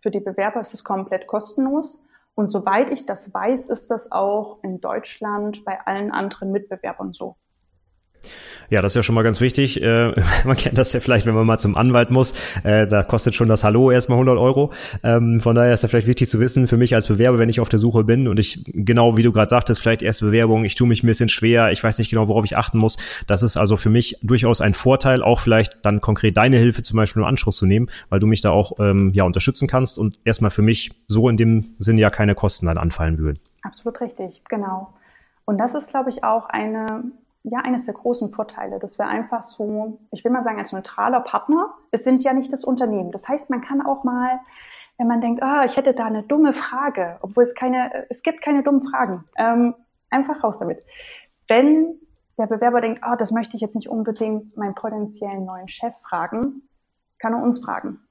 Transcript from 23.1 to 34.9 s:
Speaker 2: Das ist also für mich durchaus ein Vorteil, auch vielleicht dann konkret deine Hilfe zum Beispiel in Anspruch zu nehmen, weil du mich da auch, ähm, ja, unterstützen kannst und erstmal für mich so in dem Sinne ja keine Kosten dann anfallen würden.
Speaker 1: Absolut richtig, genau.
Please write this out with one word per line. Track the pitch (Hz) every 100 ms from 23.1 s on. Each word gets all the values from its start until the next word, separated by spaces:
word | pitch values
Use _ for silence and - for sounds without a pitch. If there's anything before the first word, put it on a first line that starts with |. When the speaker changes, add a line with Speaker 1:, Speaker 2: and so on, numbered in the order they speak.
| - -
Speaker 2:
Das | 98
ist | 117 -
also | 98 107
für | 110
mich | 117 120 -
durchaus | 104 120 117 113
ein | 104
Vorteil, | 98 127 135 135 127
auch | 113 120
vielleicht | 117 113 110 -
dann | 104 104
konkret | - 107 110 98
deine | 120 131
Hilfe | 117 113
zum | - 110
Beispiel | 110 -
in | 101
Anspruch | 131 -
zu | - 95
nehmen, | 101 120 - -
weil | 98
du | 107
mich | 110
da | 107
auch, | 87 104 -
ähm, | 104 98 98
ja, | 98
unterstützen | 92 85 - - 139
kannst | 131 127 -
und | 107 -
erstmal | - 110 104
für | -
mich | 107 117 - - _
so | 107 123
in | 110
dem | 113 113 107 -
Sinne | 104 110
ja | 104
keine | - 104
Kosten | 98 - - 85
dann | 82
anfallen | 82 - 80 80
würden. | 78 73 _ _
Speaker 1:
Absolut | 196 - 233 233
richtig, | 240 - 185 _ _
genau. | 214 196 185 -